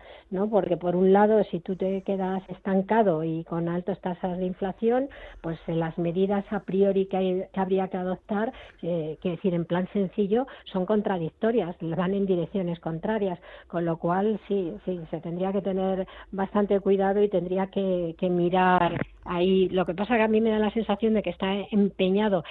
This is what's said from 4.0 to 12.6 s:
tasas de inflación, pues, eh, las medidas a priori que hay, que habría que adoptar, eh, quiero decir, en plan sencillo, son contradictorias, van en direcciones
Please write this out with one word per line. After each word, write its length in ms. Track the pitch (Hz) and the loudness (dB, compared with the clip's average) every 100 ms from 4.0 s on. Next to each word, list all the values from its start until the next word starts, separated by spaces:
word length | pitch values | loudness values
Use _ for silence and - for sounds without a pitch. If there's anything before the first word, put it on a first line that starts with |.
tasas 380 | 185 175 185 180 | -6 -6 -4 -2
de 80 | 185 | -4
inflación, 600 | 185 190 180 226 247 277 - - - | -4 -6 -2 0 0 -2 -8 -18 -12
pues, 180 | 165 160 - | -10 -8 -4
eh, 80 | 165 | -2
las 200 | 165 165 | -2 -2
medidas 440 | 170 170 190 202 196 | -2 0 0 0 -2
a 100 | 202 | -6
priori 440 | - 190 196 196 190 | -2 2 2 2 0
que 120 | 185 | 0
hay, 260 | 190 185 185 | 0 -2 -4
que 60 | 196 | -4
habría 280 | 185 190 185 | -2 0 -2
que 80 | 190 | -4
adoptar, 540 | 180 185 - 208 233 - - - | -6 -6 -6 -4 -4 -6 -18 -10
eh, 360 | 170 175 156 151 | -4 -4 -4 -6
quiero 140 | 185 165 | -6 -2
decir, 160 | 196 | -2
en 120 | 170 165 | -2 -2
plan 220 | 175 185 | -2 -2
sencillo, 540 | 208 190 - 196 226 269 - - | -2 -2 -2 0 0 -2 -10 -8
son 220 | 185 180 | -4 0
contradictorias, 880 | 214 208 185 160 - 220 233 170 180 | 0 0 -2 -4 -2 0 0 -2 -4
van 340 | 165 165 180 202 | -6 -2 -2 -2
en 100 | 196 | 0
direcciones 540 | 180 165 196 | 0 -2 -4